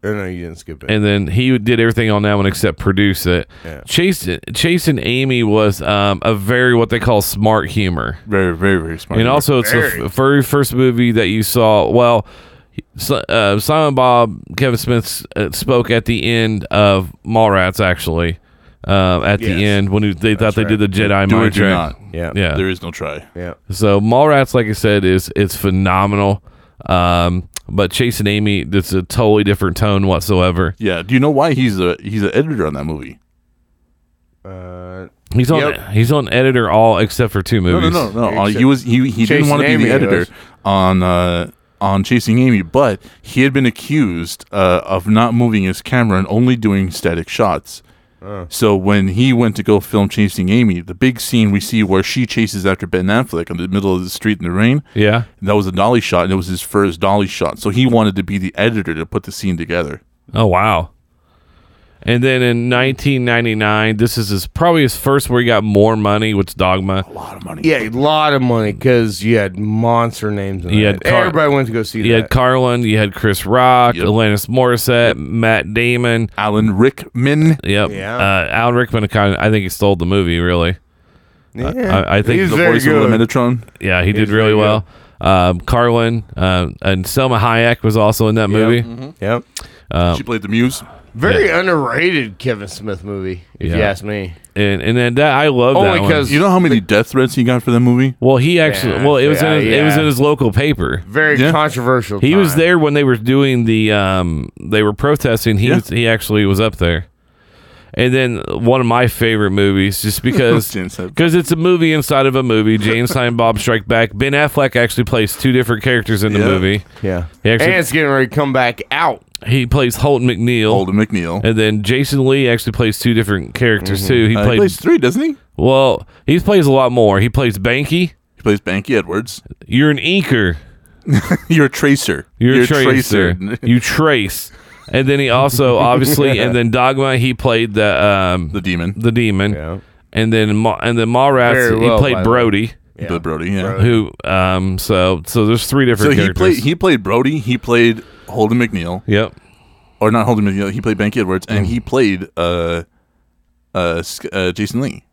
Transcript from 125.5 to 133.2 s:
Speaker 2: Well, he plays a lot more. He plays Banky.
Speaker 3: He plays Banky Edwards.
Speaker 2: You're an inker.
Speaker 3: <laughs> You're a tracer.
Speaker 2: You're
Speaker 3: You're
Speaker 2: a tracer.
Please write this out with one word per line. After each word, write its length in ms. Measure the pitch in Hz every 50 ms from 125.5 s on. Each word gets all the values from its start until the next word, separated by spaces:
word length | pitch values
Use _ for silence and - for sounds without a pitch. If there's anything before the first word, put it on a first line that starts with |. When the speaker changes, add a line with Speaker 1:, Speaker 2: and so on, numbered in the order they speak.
| _ -
Speaker 2:
Well, 480 | - 127 131 135 135 131 104 - - - _ - _
he 120 | - 147 175
plays 260 | - 202 208 190 160
a 60 | 139
lot 180 | 135 135 131 123
more. 300 | 123 123 113 104 98 98
He 80 | 104 120
plays 300 | 107 - 135 117 98 95
Banky. 540 | 95 120 120 135 147 135 160 175 180 165 - _ _ _ _
Speaker 3:
He 60 | _
plays 180 | - 113 104 101
Banky 360 | _ - 92 98 101 - 135
Edwards. 460 | 107 90 87 87 101 117 120 - - _ - - _ -
Speaker 2:
You're 240 | - - 123 147 151
an 80 | 147 139
inker. 580 | - 151 180 196 175 - 139 120 104 90 82 - - - - _ _ _ _ _ _
Speaker 3:
<laughs> 420 | - 143 135 - - 175 - - -
You're 180 | 170 160 147
a 40 | 131
tracer. 560 | - - - 143 139 135 - - 87 67 - _ _ -
Speaker 2:
You're 160 | 113 120 131
Speaker 3:
You're 100 | 127 123
Speaker 2:
a 20 |
tracer. 680 | 123 151 143 131 131 131 135 127 - 107 104